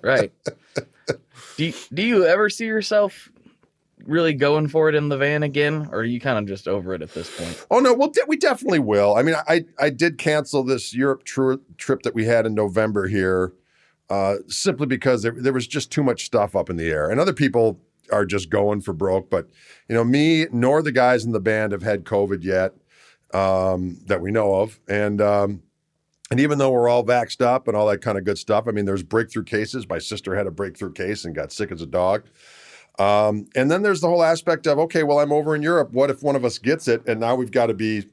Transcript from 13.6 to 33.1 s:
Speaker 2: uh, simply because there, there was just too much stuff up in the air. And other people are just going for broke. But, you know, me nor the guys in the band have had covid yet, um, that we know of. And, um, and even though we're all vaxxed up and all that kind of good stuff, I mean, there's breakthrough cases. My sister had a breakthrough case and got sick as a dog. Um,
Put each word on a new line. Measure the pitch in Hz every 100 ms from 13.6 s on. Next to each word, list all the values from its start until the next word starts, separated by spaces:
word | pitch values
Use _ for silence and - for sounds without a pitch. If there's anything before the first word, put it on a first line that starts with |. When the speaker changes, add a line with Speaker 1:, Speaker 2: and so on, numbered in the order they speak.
| _ _ _ _ _
Speaker 2:
uh, | 98 98 101 -
simply | - 196 127 143
because | 127 131 123
there, | 113 117
there | 127
was | 131 120
just | 147 -
too | -
much | 139 120
stuff | - 117 101 95
up | 82
in | 85
the | 82
air. | 76 76
And | 113
other | 185
people | - 143 120 113 104 _ _ _
are | 104
just | 98 98 85
going | 101 101 104
for | 101
broke. | 82 95 95 95
But, | 92 80 _ - - _
you |
know, | 117
me | 117 139 156 160 160
nor | 120 123 151
the | 151
guys | 127 123 123 113
in |
the | 110
band | 98 110 107
have | 98
had | 104 104
covid | 82 104 101 95
yet, | 90 92 95 _ _ _ _ _ _ 95
um, | 95 95 95 92 92 87 92
that | 98
we | 87
know | 110 104
of. | 95 110 - -
And, | 101 104 104
um, | 104 104 101 98 _ _ _ _ _ _ -
and | 123
even | 147 143
though | 135
we're | 123 120
all | 120
vaxxed | 113 123 117 -
up | 123 127 -
and | 104
all | 107
that | 101
kind | - 98
of |
good | 95 98
stuff, | - 107 113
I |
mean, | 104
there's | 101 98
breakthrough | 82 110 113 113
cases. | 87 107 107 135 95
My | 87
sister | - 104 - 95
had | 98
a |
breakthrough | 80 98 - 95
case | - 95 104
and | 87
got | 76 71
sick | - 104
as | 85
a | 82
dog. | 90 90 104 - _ - - - - _ -
Um, | 98